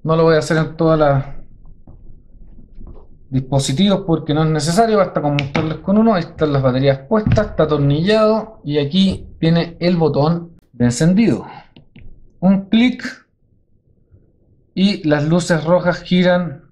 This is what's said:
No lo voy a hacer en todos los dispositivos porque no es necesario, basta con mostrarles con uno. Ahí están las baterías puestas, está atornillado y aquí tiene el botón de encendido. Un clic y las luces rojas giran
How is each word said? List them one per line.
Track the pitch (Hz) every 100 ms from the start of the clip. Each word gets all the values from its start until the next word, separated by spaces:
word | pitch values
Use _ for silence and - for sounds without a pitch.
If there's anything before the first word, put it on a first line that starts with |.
No | 151 160
lo |
voy | 165 156
a |
hacer | 147 160
en | 156 -
todos | 160 160
los | 147 139 - - - - - - - - - - - - - - - - - - - - -
dispositivos | 131 - 135 135 135 202 190 -
porque | 156 143 147
no |
es | 156
necesario, | 156 151 170 226 208
basta | 185 -
con | 147
mostrarles | 143 135 165 156 156
con | - 208
uno. | 226
Ahí | 190
están | 165 - 156
las | 139
baterías | 131 127 139 135 -
puestas, | 220 214 - 214
está | -
atornillado | 151 147 143 147 180 220 214 220 - -
y | 143 147
aquí | 143 180 190 - - -
tiene | 160 170 165 -
el | 175 180
botón | 156 135 151 170 170 - _
de | - 120
encendido. | 120 165 190 214 107 - - - - _ - - - - _
Un | 185 196 196
clic | 226 247 254 - - _ _ _ _ _ _ _ _ _ _ _ _ _ _ _ -
y | 196 190 151
las | 147 151
luces | 175 170 165
rojas | 151 175 170 175
giran | - 180 180 180 170 131 _